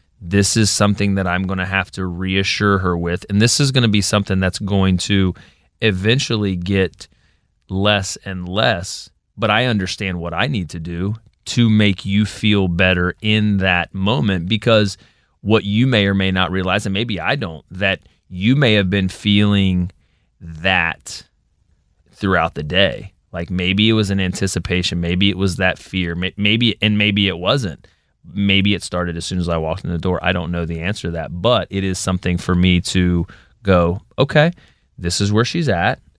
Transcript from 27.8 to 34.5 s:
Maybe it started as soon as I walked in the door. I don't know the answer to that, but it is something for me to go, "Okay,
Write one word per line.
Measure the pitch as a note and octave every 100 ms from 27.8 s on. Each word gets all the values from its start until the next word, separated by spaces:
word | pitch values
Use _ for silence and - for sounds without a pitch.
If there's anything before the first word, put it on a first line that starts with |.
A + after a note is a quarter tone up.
| - _ _ _ -
Maybe | F#2+ G2+ F#2+ G2+
it | F#2+
started | - F2+ F2 E2
as | -
soon | F#2
as | F2
I | E2
walked | D#2+ D#2+
in | -
the | E2+
door. | F2+ F2+
I | F2
don't | F2+ E2+
know | F2
the | E2 E2
answer | F2 G#2 F2+
to |
that, | E2+ D2+ F2
but | A2 A2+ -
it | G2
is | F#2+ F#2
something | - F2+ F2+ F2
for | -
me | F2+ F2+ F2+
to | - F#2+ F2+ F2 E2 - _ _
go, | G2 F2+ E2+ F#2+ - -
"Okay, | C#3 D3+ E3